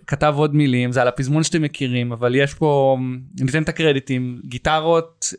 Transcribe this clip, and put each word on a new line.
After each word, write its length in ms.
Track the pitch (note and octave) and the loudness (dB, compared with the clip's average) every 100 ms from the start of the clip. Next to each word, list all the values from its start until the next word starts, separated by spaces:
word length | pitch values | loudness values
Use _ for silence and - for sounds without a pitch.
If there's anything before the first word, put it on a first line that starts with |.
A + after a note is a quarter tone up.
| - | -6
כתב 280 | C#3+ D3+ C#3+ | 0 0 2
עוד 180 | D3+ | 2
מילים, 380 | D3 C#3+ B2 B2 | 2 2 2 0
זה 100 | B2+ | 2
על 60 | B2 | 0
הפזמון 340 | - C3 D3+ | 0 0 0
שאתם 200 | D#3+ E3+ | 0 0
מכירים, 500 | D3 - C3 B2 A#2+ | -2 -4 -2 -2 -2
אבל 220 | A#2 B2 | -2 0
יש 200 | C3 C#3 | 2 0
פה, 440 | - D#3 C#3 C3+ C3 B2+ B2+ B2+ - | 0 2 4 2 2 -2 -8 -12 -4
ניתן 220 | C3 D#3 | -2 0
את 60 | D#3 | -2
הקרדיטים, 720 | D#3+ D#3+ C3+ - B2+ B2 A#2+ C3+ | 0 2 2 -2 -4 -4 -8 -12
גיטרות, 800 | B2 D#3 D#3 D#3+ E3 E3 _ - | -6 -2 0 2 2 0 _ -10